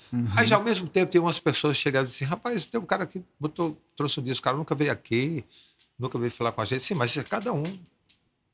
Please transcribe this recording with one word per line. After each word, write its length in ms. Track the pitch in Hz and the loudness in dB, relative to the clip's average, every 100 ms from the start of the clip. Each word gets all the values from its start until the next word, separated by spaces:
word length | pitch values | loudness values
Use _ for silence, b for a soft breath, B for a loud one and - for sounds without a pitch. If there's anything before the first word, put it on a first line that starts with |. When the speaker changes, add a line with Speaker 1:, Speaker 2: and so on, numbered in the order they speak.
| b | b
Speaker 1:
Uhum. 160 | 123 120 101 | -2 0 2
Speaker 2:
Aí 100 | 226 | 6
já 120 | 214 | 4
ao 60 | |
mesmo 260 | 226 185 170 | 4 0 0
tempo 200 | 190 180 | 2 4
tem 120 | 175 | 4
umas 180 | 170 160 | 4 2
pessoas 380 | - 131 151 139 | 0 2 2 2
que 60 | |
chegavam 220 | 147 135 131 | 2 2 0
e 60 | |
diziam, 180 | - 135 | -2 -2
"Rapaz, 360 | 175 240 233 - | -2 -2 -4 -2
tem 140 | 233 | -4
um 60 | 180 | -2
cara 200 | 196 185 | -2 -2
que 160 | 185 180 - | -8 -14 -8
botou, 420 | 151 151 165 156 _ - | -6 -2 -4 -4 _ -4
trouxe 240 | 147 - | -4 -2
um 40 | |
disco, 180 | 127 127 | -4 -2
o 20 | |
cara 140 | 131 135 | 0 0
nunca 180 | 160 143 | 0 0
veio 160 | 147 | 0
aqui, 540 | 117 - 117 139 160 - b b b b - | -2 0 0 0 -2 -8 b b b b -8
nunca 220 | 123 127 | -6 -2
veio 100 | 120 | -4
falar 200 | - 117 | -2 -2
com 100 | 113 | -2
a 40 | 104 | -2
gente." 180 | 131 | -2
Sim, 120 | - 175 | -2 0
mas 200 | 120 - | 0 0
é 80 | |
cada 300 | 123 202 226 | -4 -4 -2
um 100 | 175 160 196 175 _ _ _ _ _ _ | -4 -4 -8 -16 _ _ _ _ _ _